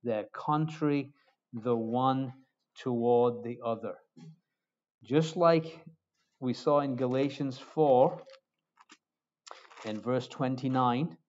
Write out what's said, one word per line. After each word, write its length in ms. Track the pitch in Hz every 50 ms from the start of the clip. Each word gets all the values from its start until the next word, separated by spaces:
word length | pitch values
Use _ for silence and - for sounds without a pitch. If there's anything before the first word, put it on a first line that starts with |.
They're 240 | - 120 113 107 101 -
contrary 800 | - - - - 151 151 156 156 156 - 156 147 147 143 135 127 _ _ _ _ _ _ _ _
the 240 | - 117 107 123 120
one 560 | 117 113 113 117 123 127 131 131 131 135 131 127 - _ _ _ _ _ _ _
toward 640 | - - 131 123 117 117 120 120 120 120 120 120 110
the 160 | 107 117 120 120 120
other. 320 | 117 113 110 110 104 90 - _ _ _ - - 160 - _ _ _ _ _ _ _ _ _ _ _ _ _ -
Just 320 | - 131 151 160 160 -
like 480 | 180 170 165 165 165 160 160 - - - - - _ _ _ _ _ _ _ _ _
we 160 | 135 127 120
saw 260 | - - 156 147 143
in 160 | 143 139 127
Galatians 640 | 120 131 123 127 131 139 143 139 - 147 139 127 131
four 640 | - - - 156 156 143 131 123 131 170 160 - - - - - _ _ _ _ _ _ _ _ - _ - _ _ _ _ _ _ _ _ _ _ - - - - - - - -
in 160 | 110 107 107
verse 280 | 104 120 127 127 120 -
twenty-nine 880 | - - 135 127 131 127 - 131 131 131 127 123 120 123 156 170 - _ _